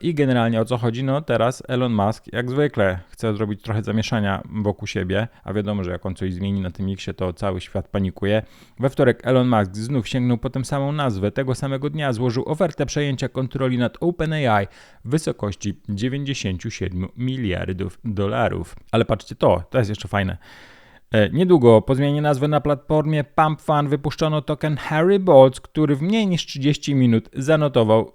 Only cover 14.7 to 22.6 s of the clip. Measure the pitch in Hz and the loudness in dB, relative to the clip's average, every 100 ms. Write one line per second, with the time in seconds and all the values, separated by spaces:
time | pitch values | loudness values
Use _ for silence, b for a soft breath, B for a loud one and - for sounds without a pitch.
14.7 | B B B 113 156 - - 104 - 104 | B B B -4 -2 -2 -4 -6 -6 -8
15.7 | 90 - 101 123 139 139 131 101 92 110 | -8 -8 -4 -4 -4 -6 -4 -4 -4 -8
16.7 | - 95 90 92 - 127 131 107 87 87 | -6 -6 -4 -8 -6 -4 -2 -2 -2 -4
17.7 | 92 95 - 117 101 98 117 110 90 - | -4 -6 -8 -6 -2 -2 0 0 -2 -8
18.7 | - - 113 - 107 - - 139 87 - | -14 -4 -2 0 -2 -6 0 2 2 0
19.7 | 127 101 104 98 101 95 92 B B B | -2 -2 -4 -4 -2 -2 -4 B B B
20.7 | B B B - 110 101 151 180 170 120 | B B B -2 2 2 2 4 8 8
21.7 | 110 - 131 143 147 151 135 147 147 | 8 6 0 0 0 0 0 2 0